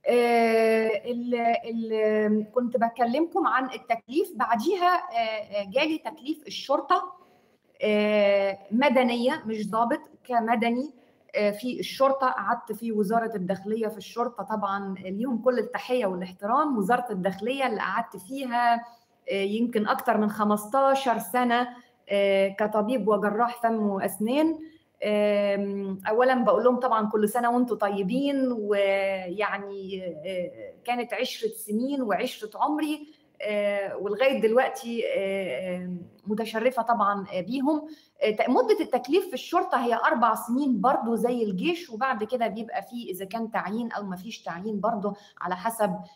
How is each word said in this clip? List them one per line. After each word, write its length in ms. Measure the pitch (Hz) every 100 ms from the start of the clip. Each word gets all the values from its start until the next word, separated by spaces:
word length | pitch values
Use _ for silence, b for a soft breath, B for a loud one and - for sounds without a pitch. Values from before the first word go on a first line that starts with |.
| -
آه، 960 | 240 240 233 226 226 226 220 220 214 233
ال-، 280 | 240 240 240 233 233
ال-، 840 | 233 226 226 220 214 214 214 214 208
كنت 220 | 247 240 247
بكلمكم 720 | 226 - 233 269 330 381 269
عن 180 | 247
التكليف، 680 | 262 226 - 233 - 277 403 220
بعديها، 580 | 254 226 269 381 349
آه، 220 | 359 359 233 226 220 208 202
آه، 40 | 196
جالي 280 | 233 311 320
تكليف 480 | 226 - 254 311 -
الشرطة، 680 | - - 285 - 370 359 - b b b b _ _
آه، 760 | 214 208 214 208 202 202 196 196 -
مدنية 720 | 220 285 247 240 240 240 311 214
مش 240 | 220 190
ضابط، 300 | 220 233 208 - -
كمدني، 640 | - 240 220 214 233 240 294 b b b _ -
آه، 140 | 208
في 300 | 202 254 -
الشرطة. 460 | 180 - 269 269 254
قعدت 420 | - 196 - -
في 200 | 214 233
وزارة 440 | 214 202 226 226 208
الداخلية 520 | 180 190 202 220 214
في 100 | 208
الشرطة، 440 | - 233 240 233
طبعًا 500 | 196 220 196 196 196 185
ليهم 400 | 185 196 262 226
كل 200 | 254 247
التحية 480 | 208 196 - 254 202
والاحترام، 720 | 180 180 - 202 262 302 240
وزارة 280 | 185 247 240
الداخلية 560 | 190 185 185 220 277 254
اللي 140 | 202
قعدت 360 | - 202 226 -
فيها، 580 | 190 269 254 240 240 233 B B B _ -
آه، 40 |
يمكن 540 | 196 196 214 240 226 208
أكتر 280 | 269 - 214
من 120 | 214
خمستاشر 880 | 208 208 208 214 269 269 269 262 214
سنة، 500 | - 247 247 233 247 B B B -
آه، 400 | 202 202 196 196
كطبيب 600 | 190 214 214 208 254 196
وجراح 540 | 208 202 202 240 240
فم 120 | 226 226 208
وأسنان. 680 | 190 156 - 220 277 320 311 B B B _
آم، 920 | 208 208 208 202 202 202 202 196 196 190 202
أولًا 260 | 220 254 254
بقول 200 | 214 202
لهم 120 | 247 240
طبعًا 280 | 254 220 214
كل 180 | 220 208
سنة 220 | 247 240
وأنتم 260 | 247 247 208
طيبين، 760 | 202 196 190 247 277 277 262
ويعني، 1500 | 233 208 202 196 196 196 190 185 190 196 196 202 196 190 190 185 156 170
آه، 480 | 185 175 113 101 82
كانت 300 | - 240 240
عشرة 340 | 208 254 - 220
سنين 540 | - - 214 262 277
وعشرة 480 | 233 180 254 - 214
عمري، 540 | - 262 302 311 302 302 B B _
آه، 540 | 208 208 202 202 196 -
ولغاية 440 | 196 202 269 226
دلوقتي، 640 | 214 233 262 - 233 233 - -
آه، 600 | 196 196 185 131 185 180
آه، 140 | 180 180 - - -
متشرفة 560 | 214 214 220 240 254
طبعًا، 440 | 226 214 202 202 190
آه، 80 | 185
بيهم. 480 | 175 269 269 302 B B B _
آه، 80 | 214
ت-، 180 | 214 -
مدة 320 | 294 480 415
التكليف 480 | 320 247 247 349 -
في 60 |
الشرطة 500 | 254 - 339 370 269 240
هي 80 |
أربع 400 | 226 285 285 233
سنين 460 | 214 - 247 294 220
برضو 340 | 233 294 226 226
زي 260 | 233 247
الجيش، 480 | 214 185 294 339 -
وبعد 340 | 220 262 233
كده 220 | 214 247 226
بيبقى 360 | 208 226 -
فيه 280 | 190 240 226
إذا 120 | 185
كان 260 | 196 226 226
تعيين 420 | 202 175 220 233
أو 100 | -
ما 140 | 202 180
فيش 260 | 202 -
تعيين 380 | - 170 208 208
برضو 320 | 208 220 202 202 B -
على 160 | 175 180
حسب، 340 | - - 208 175 B